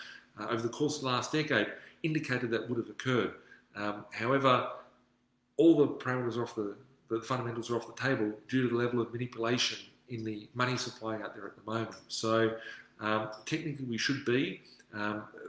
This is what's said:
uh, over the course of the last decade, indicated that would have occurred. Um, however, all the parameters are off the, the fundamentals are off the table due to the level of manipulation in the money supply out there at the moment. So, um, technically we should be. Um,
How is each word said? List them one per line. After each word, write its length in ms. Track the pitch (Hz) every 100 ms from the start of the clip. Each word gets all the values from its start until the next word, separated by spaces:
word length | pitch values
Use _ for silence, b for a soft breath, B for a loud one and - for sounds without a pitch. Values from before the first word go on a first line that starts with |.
| B B B 107
uh, 80 | 107
over 120 | 113
the 80 | 117
course 260 | - 151 147
of 40 |
the 40 | 135
last 240 | 123 -
decade, 360 | 156 151 117 101 B B B
indicated 460 | 160 156 135 123 120
that 180 | 113 120
would 100 | 117
have 120 | 107
occurred. 440 | - 131 123 95 - B B _ 101
Um, 300 | 104 104 -
however, 580 | - 117 135 131 120 - - - _ _ _ _ _ _ -
all 180 | 165 151
the 100 | 139
parameters 500 | - 123 127 120 117
are 60 |
off 120 | 120 -
the, 200 | 101 101 - _ -
the 120 | 113
fundamentals 480 | - 123 120 117 110
are 60 | 117
off 120 | -
the 80 | -
table 300 | 131 120 107 107 -
due 160 | 131
to 40 | 123
the 60 | 117
level 260 | 120 120
of 100 | 110
manipulation 680 | 117 123 117 113 123 - 110 - - -
in 140 | 117
the 240 | 110 104 107
money 240 | 123 123 120
supply 380 | 113 - 110 110
out 200 | 101 107
there 120 | 98
at 80 | -
the 160 | 107
moment. 240 | 113 110 - -
So, 480 | - 113 113 113 110 B B B -
um, 300 | 107 110 113 - -
technically 400 | 156 160 135 127
we 120 | 110
should 260 | - 135 120
be. 360 | 127 175 185 B B -
Um, 300 | 107 104 107 - -